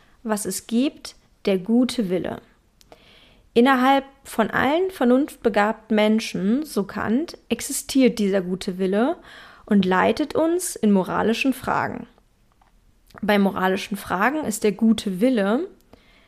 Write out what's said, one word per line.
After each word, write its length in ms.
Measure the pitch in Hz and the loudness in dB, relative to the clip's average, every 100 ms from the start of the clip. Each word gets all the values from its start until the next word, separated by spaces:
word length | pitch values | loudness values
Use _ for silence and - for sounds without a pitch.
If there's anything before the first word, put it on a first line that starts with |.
| _ _ | _ _
was 220 | 226 208 185 | -6 -4 -4
es 220 | 185 - | -8 -4
gibt, 480 | 226 285 - - - _ _ - | -2 -2 -4 -18 -20 _ _ -2
der 120 | 190 | -2
gute 520 | 180 233 254 - 185 | 2 2 2 0 -2
Wille. 320 | 180 - - - _ _ _ - - _ - _ _ _ | -2 -4 -10 -14 _ _ _ -20 -20 _ -20 _ _ _
Innerhalb 520 | 226 254 269 262 277 277 - | 2 4 4 4 2 0 -12
von 260 | - - 214 | -10 -2 -2
allen 420 | - 254 320 381 | 0 0 0 -2
vernunftbegabten 1040 | - 240 254 311 - 233 208 208 220 - 214 | 0 2 4 2 -2 -2 0 0 -2 -2 2
Menschen, 680 | 214 220 - 175 190 254 | 2 2 -2 -4 -2 -2
so 200 | 302 - | -2 -4
Kant, 540 | 196 - - 233 339 - - | -6 -4 -2 -2 -4 -10 -8
existiert 680 | 226 - 269 - 269 247 226 | -6 -6 -8 -2 4 4 4
dieser 220 | 202 196 | 0 0
gute 360 | 175 185 - 180 | -2 -6 -6 -4
Wille 400 | 190 202 262 349 - - - - - | -2 0 0 -2 -10 -20 -20 -12 0
und 180 | 208 | 2
leitet 520 | 190 185 196 226 302 - | 4 4 2 2 -2 0
uns 400 | 320 349 - - | 0 0 -4 -2
in 160 | 214 | 2
moralischen 640 | 196 180 170 202 226 269 | 2 0 -2 0 0 -2
Fragen. 540 | 247 - 143 - - - _ _ _ _ _ _ _ _ _ _ - | -2 -2 -2 -2 -6 -14 _ _ _ _ _ _ _ _ _ _ -8
Bei 180 | 196 208 | 0 2
moralischen 580 | 196 175 185 196 - 202 | 2 2 -2 -2 -4 -8
Fragen 480 | - 180 220 311 277 | -6 -2 -2 -2 -4
ist 180 | 208 | -2
der 100 | 214 | -2
gute 460 | 208 226 220 208 185 | 2 2 2 -2 0
Wille 480 | 247 240 196 240 381 - _ - _ _ | 0 2 0 0 -4 -12 _ -20 _ _